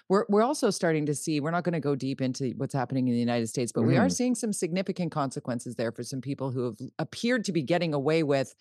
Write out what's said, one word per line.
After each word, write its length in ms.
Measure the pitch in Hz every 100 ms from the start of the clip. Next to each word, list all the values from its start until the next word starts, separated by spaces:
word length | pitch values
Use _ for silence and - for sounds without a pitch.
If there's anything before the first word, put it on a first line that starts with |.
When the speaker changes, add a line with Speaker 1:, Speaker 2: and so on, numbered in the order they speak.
| -
Speaker 1:
we're, 160 | 190 -
we're 140 | 208
also 280 | 240 302 214
starting 360 | - 170 160 151
to 80 |
see, 240 | 139 - 151
we're 100 | 147
not 100 | 170
gonna 160 | 175 170
go 140 | 147
deep 260 | 139 131 135
into 320 | 131 127 131 -
what's 180 | 135
happening 320 | 139 120 135 127
in 60 |
the 60 | 120
United 260 | 120 120 113
States, 220 | 147 117
but 100 | -
we 140 | 113 139
are 100 | 269
Speaker 2:
Mm-hmm. 20 |
Speaker 1:
seeing 240 | 254 247
some 180 | 240 226
significant 600 | 196 165 180 196 180 165
consequences 640 | 156 135 147 131 120 127 117
there 160 | 113
for 100 | 110
some 180 | 117 135
people 300 | 135 139 135
who 140 | 127
have 120 | 123 104 131 -
appeared 460 | 156 - 233 247
to 80 | 196
be 100 | 165
getting 320 | 127 175 175
away 280 | 143 139 165
with 300 | 147 139 127 -